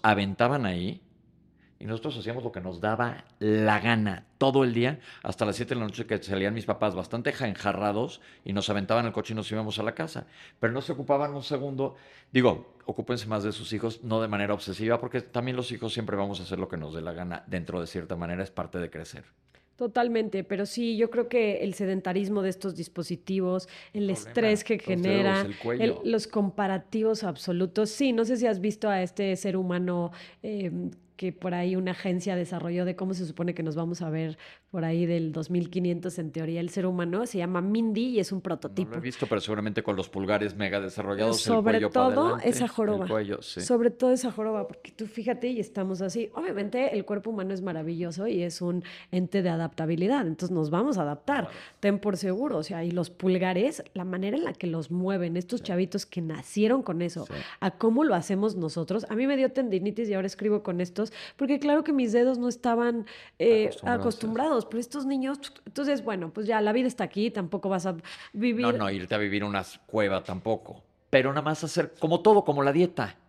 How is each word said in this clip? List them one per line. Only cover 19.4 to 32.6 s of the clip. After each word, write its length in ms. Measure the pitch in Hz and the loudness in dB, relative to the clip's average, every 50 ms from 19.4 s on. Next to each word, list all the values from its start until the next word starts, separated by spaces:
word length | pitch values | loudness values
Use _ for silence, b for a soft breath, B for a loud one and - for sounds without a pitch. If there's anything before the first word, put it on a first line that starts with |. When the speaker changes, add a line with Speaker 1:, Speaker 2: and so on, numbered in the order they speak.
| _ b b b b b _ | _ b b b b b _
Speaker 2:
Totalmente, 680 | - 247 233 202 254 240 240 233 226 220 214 - 190 180 | -6 -6 -2 0 2 2 2 2 0 0 0 -2 -4 -4
pero 220 | - 202 190 202 | -2 -2 -2 -2
sí, 300 | 208 - 240 240 233 226 | -2 -4 -2 -2 0 2
yo 140 | 208 233 220 | 2 0 2
creo 180 | 233 240 233 233 | 2 0 0 2
que 360 | 240 247 226 214 202 - - | 2 2 4 4 2 0 -2
el 100 | 202 180 | -2 -2
sedentarismo 680 | - 208 185 190 190 185 185 180 190 202 190 208 202 190 | -2 -2 -2 0 -2 -2 0 0 0 0 0 0 0 0
de 80 | 190 | 0
estos 260 | 180 185 - 196 170 | -2 -2 -4 -6 -6
dispositivos, 920 | 156 165 - - - 170 - 180 170 - - 190 190 185 180 185 185 185 B B B B B - | -6 -8 -8 -8 -8 -6 -4 -6 -6 -4 -2 -2 0 0 0 0 -2 -2 B B B B B -4
el 140 | 214 208 | -2 0
Speaker 1:
Problema. 60 | 196 190 | 0 -2
Speaker 2:
estrés 520 | 180 - - - 240 226 220 214 214 - | -2 -6 -4 0 2 4 4 4 2 2
que 120 | - 226 | 0 -2
Speaker 1:
Los 100 | 202 - | -2 0
dedos, 160 | - 190 175 175 | 0 0 2 2
Speaker 2:
genera, 380 | 190 196 196 196 196 190 196 202 | 4 4 4 6 4 4 2 2
Speaker 1:
el 160 | 196 202 - | 0 -4 -4
cuello. 440 | - 226 120 127 226 233 - - - | -2 -2 0 2 2 2 2 0 0
Speaker 2:
el, 80 | - 226 | 0 0
los 160 | 220 214 - | 0 0 0
comparativos 960 | - 220 202 190 - - 202 190 190 185 - - - 226 214 220 220 214 220 | 0 0 0 0 0 0 0 0 0 -2 -4 -4 -2 0 2 2 2 0 0
absolutos. 680 | 185 160 135 - - 175 175 185 180 - 214 214 208 | -4 -4 -4 -4 -2 0 0 0 0 0 0 0 0
Sí, 220 | 214 - 285 269 240 | 0 2 2 4 4
no 120 | 226 226 | 4 2
sé 120 | 220 254 | 2 2
si 100 | 233 233 | 2 2
has 140 | 233 214 185 | 2 2 2
visto 280 | 180 214 208 208 - 214 | 0 -2 -2 0 0 0
a 140 | 202 190 185 | 2 2 0
este 320 | 180 - - 202 196 190 | 0 -2 -2 0 0 0
ser 220 | 180 - 202 180 | 0 0 0 0
humano, 560 | 185 185 180 175 180 180 180 175 175 170 170 175 B B B B _ - | 0 0 0 0 0 0 0 0 0 0 -2 -4 B B B B _ -10
eh, 260 | 214 214 208 196 175 156 175 180 175 - - _ _ _ | -6 -4 -4 -4 -4 -4 -4 -4 -6 -8 -12 _ _ _
que 160 | - 190 185 - | -8 -6 -6 -6
por 220 | - - 185 175 | -4 -4 -4 -2
ahí 220 | 175 175 180 185 | 0 0 0 0
una 160 | 185 185 185 180 | 0 0 -2 -2
agencia 420 | - - 196 180 180 175 202 185 | -2 -2 -2 -2 0 0 -2 -2
desarrolló 500 | 180 175 175 - 170 | -2 -2 -2 -4 -4